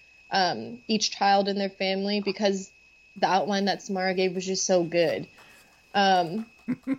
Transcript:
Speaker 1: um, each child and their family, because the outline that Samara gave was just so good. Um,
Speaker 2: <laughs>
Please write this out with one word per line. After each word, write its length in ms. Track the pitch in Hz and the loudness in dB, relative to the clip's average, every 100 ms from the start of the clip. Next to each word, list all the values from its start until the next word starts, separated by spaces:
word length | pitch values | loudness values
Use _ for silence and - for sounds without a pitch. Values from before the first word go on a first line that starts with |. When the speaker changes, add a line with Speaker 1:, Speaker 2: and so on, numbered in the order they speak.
| _ _ _ | _ _ _
Speaker 1:
um, 500 | 190 175 113 113 240 - | 0 0 -2 -8 -12 -2
each 240 | 214 - | -2 -2
child 360 | - 202 196 202 | 0 4 4 2
and 120 | 196 | -2
their 100 | 196 | -4
family, 520 | - 190 196 202 208 | -4 -2 -2 -2 -2
because 500 | 202 190 208 196 190 _ _ _ _ 196 | -2 0 0 0 -6 _ _ _ _ -2
the 100 | 180 | 2
outline 380 | 185 156 196 196 | 2 2 0 0
that 160 | 170 | -2
Samara 320 | - 190 190 | -4 -2 0
gave 220 | 185 190 180 | 0 0 -2
was 100 | 180 | -4
just 200 | 190 - | -4 2
so 180 | 185 | 2
good. 440 | 165 170 156 104 175 - - - _ _ _ | 2 2 2 0 -8 -18 -20 -20 _ _ _
Um, 520 | 202 196 185 160 202 226 _ - | 0 4 4 2 -4 -10 _ -8
Speaker 2:
<laughs> 200 | 247 262 | -8 -4